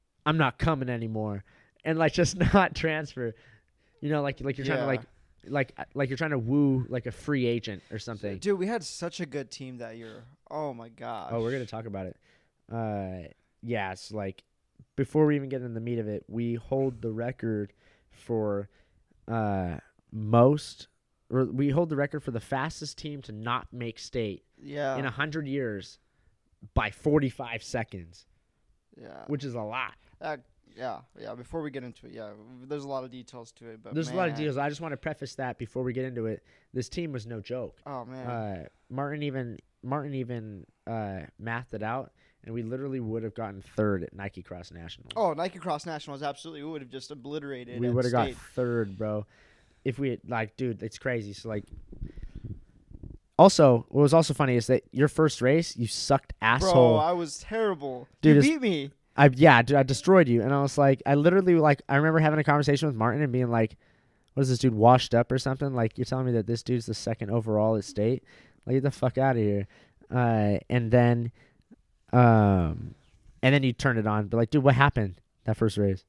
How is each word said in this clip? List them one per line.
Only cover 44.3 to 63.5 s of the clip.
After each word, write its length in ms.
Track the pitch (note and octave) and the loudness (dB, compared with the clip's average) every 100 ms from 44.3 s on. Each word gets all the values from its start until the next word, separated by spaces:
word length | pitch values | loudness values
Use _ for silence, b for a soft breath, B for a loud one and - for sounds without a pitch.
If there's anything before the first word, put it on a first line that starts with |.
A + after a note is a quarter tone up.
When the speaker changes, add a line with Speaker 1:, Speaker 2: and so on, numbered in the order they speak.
| - | -12
Speaker 1:
Cross 300 | - F2+ F2 | -16 -16 -16
Nationals. 400 | E2+ E2+ - - A3 | -16 -16 -16 -10 -2
Speaker 2:
Oh, 180 | G3 | -2
Nike 260 | D3 F3+ F3+ | 0 -6 -6
Cross 260 | F3 D3 E3+ | -6 -6 -6
Nationals, 380 | D3+ D3+ C#3 | -10 -10 -8
absolutely. 400 | D3 C#3 E3 D#3 | -8 -8 -14 -14
We 80 | D3 | -12
would 100 | D#3 | -12
have 100 | B2+ | -12
just 200 | C3 - | -16 -14
obliterated 680 | C3+ C3 D3+ C#3+ C3 A#2+ A#2+ | -16 -10 -10 -8 -10 -10 -4
Speaker 1:
We 80 | B2 | -2
Speaker 2:
Ed 60 | |
Speaker 1:
would 120 | A#2+ B2 | 0 0
have 60 | |
got 140 | A#2+ G#2 | 0 -2
Speaker 2:
State. 100 | - - - | -6 -12 -4
Speaker 1:
third, 420 | B2 A#2 G#2 F#2+ | -2 -2 -4 -6
bro. 280 | A2 G#2+ G#2 b b b b b C3+ | -6 -6 -8 b b b b b -8
If 140 | A#2 | -4
we 100 | C#3 | -4
had, 100 | A#2+ - | -6 -6
like, 280 | A#2 A2 - | -6 -6 -6
dude, 240 | B2+ G#2 | -6 -6
it's 160 | A2 - | -10 -8
crazy. 360 | C3+ A#2+ G#2 | -4 -4 -6
So, 160 | G2+ A2+ | -12 -8
like, 160 | G#2 - - - - B B B B - - - _ _ - - - _ - | -8 -10 -18 -20 -14 B B B B -14 -14 -18 _ _ -20 -18 -20 _ 8
also, 480 | F#3+ - C#3+ A#2 - | 8 10 8 6 2
what 120 | C3 | 4
was 120 | C#3+ | 6
also 200 | D#3+ D#3 | 6 4
funny 220 | D3 C#3 B2 | 2 2 2
is 120 | A2+ | 4
that 160 | B2+ - | 2 2
your 160 | B2 C#3+ | 0 2
first 340 | - D#3 - | 4 0 2
race, 340 | B2 D#3 E3 - | 2 4 0 -4
you 120 | A#2 | -4
sucked 460 | - - C#3 - - | -4 0 0 0 0
asshole. 300 | A2 B2 F#3 | 2 4 6
Speaker 2:
Bro, 240 | E3+ B2 A#2 | 8 8 6
I 160 | D#3 | 2
was 260 | F3+ E3 - | 0 -4 -10
terrible. 680 | - A3 G#3+ E3+ C#3 B2 B2+ _ | -8 -2 -2 -2 -6 -10 -12 _
Speaker 1:
Dude, 140 | D#3 C#3+ | 8 8
Speaker 2:
You 40 | |
Speaker 1:
it's 80 | C4+ | 8
Speaker 2:
beat 140 | D#4+ | 4
me. 300 | A#3+ E3 C#3 - _ - | 0 -2 -4 -12 _ 6
Speaker 1:
I, 140 | C#3+ | 6
yeah, 280 | B2+ D#3 A#2+ | 10 10 10
dude, 160 | A#2 C#3+ | 8 4
I 60 | |
destroyed 440 | C3 C3+ - F#3+ C#3+ | 2 0 6 6 8
you. 140 | A#2 | 4
And 120 | A2+ | 2
I 80 | C#3 | 2
was 160 | C#3 - | 0 4
like, 240 | C#3 C3+ - | 4 4 2
I 100 | C#3+ | 4
literally, 400 | D#3+ F#3+ F3+ E3+ | 4 4 4 6
like, 260 | D3+ C#3+ - | 6 4 2
I 60 | C#3 | 2
remember 240 | D#3 D#3+ | 4 4
having 200 | D#3 D3+ | 4 2
a 40 | |
conversation 440 | D3+ D3 C#3+ C#3+ D#3 | 2 2 4 2 0
with 80 | A#2 | 0
Martin 260 | A2+ C#3 | 0 0
and 100 | D3 | 0
being 180 | B2 | 0
like, 260 | B2 | 0